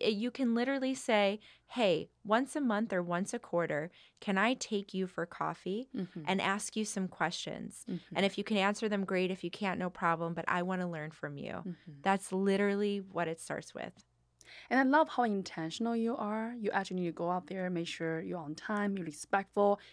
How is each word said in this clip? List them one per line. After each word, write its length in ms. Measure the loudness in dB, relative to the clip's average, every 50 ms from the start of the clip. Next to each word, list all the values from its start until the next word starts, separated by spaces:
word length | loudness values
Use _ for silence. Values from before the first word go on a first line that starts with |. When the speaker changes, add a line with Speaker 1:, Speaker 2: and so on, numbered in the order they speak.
| 4
Speaker 1:
it, 100 | 2 2
you 160 | 2 0 -2
can 240 | 0 2 2 4 4
literally 400 | 4 4 2 2 2 2 0 0
say, 460 | -2 0 4 4 6 6 4 2 0 -6 -16 -20 _ _ -6
"Hey, 400 | 0 2 4 4 4 2 0 -4 _ _ 0
once 320 | 2 4 4 4 2 0
a 60 | 0
month 320 | 2 2 2 2 0 0 0
or 80 | 0
once 320 | 0 0 0 0 0 -2 -4
a 60 | -8
quarter, 500 | -4 -2 0 0 2 2 0 -2 -4 -4 -8 -16 -20 -20 _ _
can 180 | -4 0 2
I 160 | 4 4 4 2
take 400 | 0 -2 -2 -2 -4 -2 -4 -4
you 140 | -4 -4
for 180 | -2 -4 -4 -6
coffee 640 | -4 -4 -4 -4 -4 -4 -4 -6 -4 -4 -4 -6 -6 -6
Speaker 2:
Mm-hmm. 280 | -6 -6 -6 -8 -6 -2
Speaker 1:
and 120 | 0 0 2
ask 360 | 2 0 0 0 -2 -4 -4
you 100 | -4 -4
some 220 | -2 -2 -2 -2
questions? 800 | -2 -2 -2 -2 -2 -2 -4 -6 -6 -8 -8 -8 -10 -12 -12 -8 -8
Speaker 2:
Mm-hmm. 260 | -8 -8 -8 -4 0
Speaker 1:
And 100 | 2 2
if 120 | 2 2
you 60 | -2 -2
can 140 | 0 2
answer 300 | 4 4 2 2 0 0
them, 160 | 0 0 0 0
great. 280 | 2 2 2 2 2
If 120 | 0 -2 -6
you 60 | -6
can't, 300 | -4 -2 -2 -2 0 0
no 100 | -2 -4
problem, 440 | -2 0 2 2 2 2 0 -2 -2
but 120 | -4 -2
I 140 | -2 0 0 0
wanna 260 | 0 -2 -2 -2 -2
learn 220 | -4 -4 -6 -8
from 260 | -8 -8 -8 -8 -6
you." 160 | -8 -8 -8 -8
Speaker 2:
Mm-hmm. 480 | -8 -8 -8 -10 -10 -14 -18 -14 -2
Speaker 1:
That's 300 | 0 2 2 2 0 -2
literally 680 | -2 2 2 4 4 4 4 2 2 2 0 0 -2 -4
what 280 | -6 -6 -4 -2 -2
it 120 | -2 -4 -6
starts 340 | -6 -8 -8 -8 -8 -10 -10
with. 320 | -10 -10 -10 -12 -16 -20 _ _ _ _ _ _ -20 -20 -20 -20 -18 -4 0
Speaker 2:
And 100 | 2 4
I 40 | 6
love 240 | 6 6 6 4 4
how 140 | 2 2 2
intentional 720 | 2 2 0 -2 -4 -6 -6 -4 -4 -4 -2 -2 0 0
you 200 | 0 0 0 0
are. 360 | -2 -2 -2 -2 -2 -4 -4 -6 -4
You 120 | -4 -2
actually 260 | 0 0 -2 0 0 0
need 60 | 0
to 160 | 0 0 0 0
go 80 | 0
out 160 | 0 0 -2
there, 220 | -4 -4 -4 -2 0
make 180 | 0 -2 -2
sure 340 | -4 -4 -4 -2 -2 -2 -2
you're 240 | -4 -4 -6 -6 -6
on 60 | -8 -8
time, 420 | -8 -4 -4 -2 0 0 0 0
you're 80 | -2 -4
respectful, 720 | -6 -8 -10 -2 0 0 0 0 0 2 4 6 6 6 4 0 -8